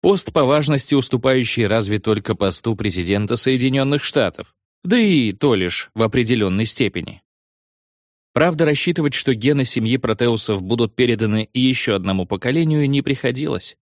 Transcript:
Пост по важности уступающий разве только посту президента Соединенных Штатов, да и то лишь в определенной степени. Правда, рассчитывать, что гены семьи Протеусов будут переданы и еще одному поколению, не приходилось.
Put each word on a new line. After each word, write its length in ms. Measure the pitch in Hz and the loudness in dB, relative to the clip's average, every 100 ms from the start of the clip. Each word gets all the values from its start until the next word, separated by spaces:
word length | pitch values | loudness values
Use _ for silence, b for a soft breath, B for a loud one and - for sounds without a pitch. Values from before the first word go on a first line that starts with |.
Пост 320 | 180 196 - | 2 2 0
по 100 | - | 0
важности 500 | 131 147 147 143 - | 2 2 2 0 2
уступающий 720 | 143 123 123 131 131 120 - 107 | 0 0 0 2 0 0 0 0
разве 320 | 110 101 107 | 0 0 -2
только 380 | 110 104 - 104 | 0 -2 -2 -2
посту 400 | 98 - 117 110 | -2 -2 -4 -2
президента 640 | 107 87 85 101 104 120 | -2 -4 -2 0 0 -2
Соединенных 640 | - 131 131 135 135 143 | 0 0 0 0 0 0
Штатов, 500 | - 147 101 - - _ _ _ | 0 0 0 -4 -18 _ _ _
да 160 | 180 240 | 0 2
и 320 | 214 165 113 | 4 4 2
то 240 | 98 143 107 | 0 0 2
лишь 340 | 90 - - 110 | 0 -4 -8 -2
в 80 | |
определенной 640 | 110 127 113 120 101 95 117 | 0 0 0 0 0 0 -2
степени. 580 | - 107 90 85 - _ _ _ _ _ _ _ _ _ _ _ | -2 -2 -2 -10 -14 _ _ _ _ _ _ _ _ _ _ _
Правда, 340 | - 165 160 160 | 0 2 2 2
рассчитывать, 500 | 147 - 170 147 - | 2 0 0 -2 -2
что 180 | - | -2
гены 300 | 120 123 147 127 | 0 2 2 0
семьи 320 | - 110 131 | -2 -2 -2
Протеусов 640 | - 110 120 113 - 101 | -2 0 0 0 0 -4
будут 320 | 92 117 113 | -2 0 0
переданы 560 | - 123 113 110 110 110 | 0 0 2 0 0 -2
и 60 | - | 0
еще 360 | 131 127 - 101 | 0 0 0 -2
одному 320 | 95 95 90 | 0 -2 -2
поколению, 600 | 95 123 139 160 151 143 | -4 -2 0 0 2 2
не 140 | 139 | 0
приходилось. 760 | 139 135 131 127 151 - - - | -2 -2 -2 -4 -4 -6 -8 -16